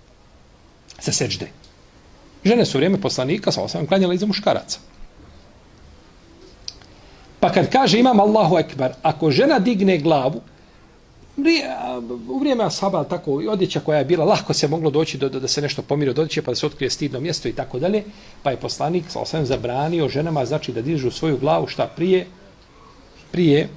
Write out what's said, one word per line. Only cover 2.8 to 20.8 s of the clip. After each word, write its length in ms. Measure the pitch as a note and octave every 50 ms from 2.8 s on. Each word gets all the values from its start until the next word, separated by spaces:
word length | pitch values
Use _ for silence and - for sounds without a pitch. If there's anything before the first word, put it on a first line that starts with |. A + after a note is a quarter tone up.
| D3 F#3 G3 G3
poslanika 500 | - C3+ - - B2+ C3+ F3 G#3+ - -
sa 120 | - - F#2
osam 240 | - - - - -
klanjale 280 | G3 G3 F#3+ F3+ F3+
iza 100 | F3+ G#3
muškaraca. 540 | G#3+ F#3+ - - - - G2+ - - - - - - - - - - - - - - - - - - - - - - - - - - - - - - - - - - - - - - - - - - - - - - - - - - - - - - - -
Pa 80 | - F3
kad 220 | F3 G3 E3 -
kaže 280 | - C4 C4+ G3+ E3 A3+
imam 200 | B3 C4 A#3+ G3+
Allahu 380 | G3+ G#3+ G#3+ A3 G3+ D#3 F3+ E3
Ekber, 340 | D#3 - - C3 C3 B2+ - -
ako 300 | - D#3 D#3 - E3 D#3
žena 280 | C3+ D3+ B3+ D4 D#4+ B3+
digne 380 | F3+ B3 A#3+ F#3 G3 F#3+ F#3 E3
glavu, 440 | C#3+ E3 D#3 C#3+ B2+ C3+ D#3+ A#3 - - - - - - - - - - - _ _ - - - - - -
prije, 300 | - C#4 D#4+ E4 D#4 - -
a, 320 | - - B3 B3 B3+ B3 A#3 A3+ B3 - A3+ A#3+
u 100 | B3+ C4+
vrijeme 240 | C#4+ D4+ B3+ A#3 G#3+
ashaba, 400 | E3+ D#3+ - G3 G3 G3 E3 C#3
tako, 380 | - F#3 F3 - D#3 C3+ C#3+
i 60 | - -
odjeća 320 | - F#3+ F#3 E3+ - D#3
koja 180 | - - D3+ D3
je 80 | C3+
bila, 200 | C3 F3 E3+ D3+
lahko 280 | F3+ A3 - - - -
se 140 | - - C#3
moglo 240 | D3+ E3+ D#3+ D#3
doći 260 | C3 D3+ D#3+ - - C3
do, 120 | C#3 C3+
do, 100 | C3 C3
da 80 | C3+ C3
se 140 | - D3+
nešto 200 | D3 C#3 - -
pomiri 280 | - - C#3+ D3 D3 C3+
od 100 | A#2 C#3+
odjeće, 220 | D#3+ D3+ - D#3+
pa 100 | D3 -
da 40 | A#2+
se 100 | - -
otkrije 240 | D3 - - C#3 B2
stidno 300 | - - D#3 C#3 C3 B2
mjesto 280 | C#3 F3 E3 - - B2
i 60 | A2
tako 260 | - B2+ - - B2
dalje, 240 | C#3+ F#3 G#3 G#3+ G#3 - - - - - - - -
pa 80 | C#3
je 80 | B2+ -
poslanik 480 | - A#2+ - - C3+ D#3 F3 F3+ D#3+ -
sa 100 | - A2+
osam 260 | A2+ - - D#3+ D3
zabranio 640 | A#2+ C3+ A#2 A2+ A#2+ B2 C3 D3 D#3+ F3 E3 D3+ B2+
ženama, 360 | - C3+ D3+ E3+ D#3+ D3 B2+
znači, 260 | A#2 C#3+ D3+ - -
da 100 | - A2+